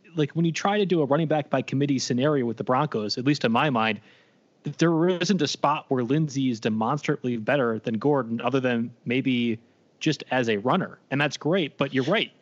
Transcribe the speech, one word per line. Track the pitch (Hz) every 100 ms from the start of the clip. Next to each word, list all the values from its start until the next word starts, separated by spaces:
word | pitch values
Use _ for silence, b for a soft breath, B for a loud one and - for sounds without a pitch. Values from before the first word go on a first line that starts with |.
| - 165
like | 143
when | 160 170
you |
try | 156 202 208
to | 196
do | 175
a | 139
running | 143 160
back | 156 139
by | 135
committee | - 135 139 135
scenario | - 120 143 147 120
with | 110
the | 104
Broncos, | 127 147 113 104 117
at | 127
least | 147 123
in |
my | 117 151
mind, | 123 110 107 b b b b _ _ - 143
there | 165 165 175
isn't | 180 175 190
a | 143
spot | - 143 151 -
where | 131
Lindsey | 120 147 156 131 135
is | 113
demonstrably | 117 110 110 147 - 143 127 117
better | 107 143 120 110
than | 123 113
Gordon, | 139 143 113 117
other | 123 135
than | 127 117 120 - -
maybe | 123 135 123 120 107 b b _ _
just | - 143 -
as | - 117
a | 104
runner. | 117 170 107 - -
And | 139
that's | 147 -
great, | 147 190 156 -
but | 139 131
you're | 131
right. | 214 139 -